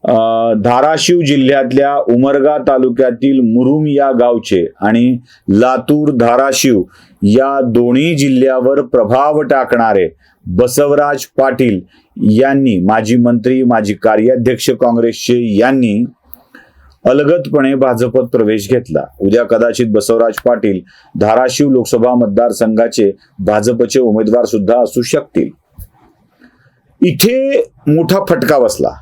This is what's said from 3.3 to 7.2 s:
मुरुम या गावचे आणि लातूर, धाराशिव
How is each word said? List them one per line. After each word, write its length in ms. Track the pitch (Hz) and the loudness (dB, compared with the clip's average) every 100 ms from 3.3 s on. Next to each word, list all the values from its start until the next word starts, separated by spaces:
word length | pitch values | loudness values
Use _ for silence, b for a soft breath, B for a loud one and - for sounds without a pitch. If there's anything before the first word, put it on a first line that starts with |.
| 139 | 0
मुरुम 480 | 117 113 131 147 151 | 2 0 0 0 0
या 240 | 139 139 | 0 0
गावचे 560 | 123 120 120 - 95 82 - | 0 0 0 -2 -2 -2 -4
आणि 360 | 101 117 123 123 123 b - | -2 2 0 -2 -8 b -2
लातूर, 600 | 98 123 127 117 151 151 | 2 2 0 0 0 0
धाराशिव 720 | 131 117 120 139 127 139 110 90 b b b | 0 2 2 0 0 0 0 -2 b b b